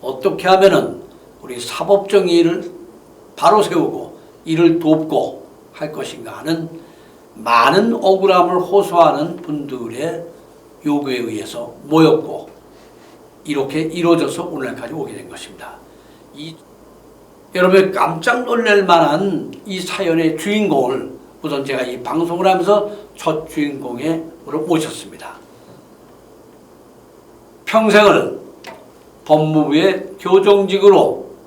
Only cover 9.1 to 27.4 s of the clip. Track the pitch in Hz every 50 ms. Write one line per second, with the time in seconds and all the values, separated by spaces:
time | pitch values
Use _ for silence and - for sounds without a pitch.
9.1 | 143 143 156 175 170 - - - 151 147 139 123 127 120 117 113 113 127 147 165
10.1 | 170 170 170 - - - - - - - _ - - - - 147 147 143 143 135
11.1 | 127 120 117 110 107 104 - - - 117 - - - - - 143 151 160 160 151
12.1 | 156 160 - - - - - - - - - - - - - - - - - -
13.1 | - - - - _ - - 151 143 139 127 139 143 156 156 165 165 175 165 165
14.1 | 170 151 143 135 - 165 165 - 165 139 131 120 113 - 117 - - - - -
15.1 | - - - - - - - - - - - - - - - - - - - -
16.1 | - - - - - 143 151 160 160 - - - - - - - - - - -
17.1 | - - - - _ _ - _ - 180 180 190 190 190 190 - - - 156 165
18.1 | 165 165 - 240 240 247 247 247 240 233 226 220 202 202 190 180 175 165 165 156
19.1 | 151 170 202 202 175 143 - - - - - 214 190 185 185 - - - 196 165
20.1 | 165 165 165 160 160 156 - 202 208 214 208 185 151 131 127 123 - - - -
21.1 | - - - - - - - 156 143 139 135 135 135 127 123 123 123 123 123 -
22.1 | 147 160 170 170 170 175 185 190 190 185 175 180 208 208 208 208 - - - -
23.1 | - - - - 151 151 - - - 156 147 147 135 131 139 123 120 120 143 160
24.1 | 165 165 - - - - - - 147 160 - 185 165 156 - - - - - -
25.1 | - - - - - - - - - - - - - - - - - - - -
26.1 | - - - - - - - - - - - - - - - - - - - -
27.1 | - - - - - -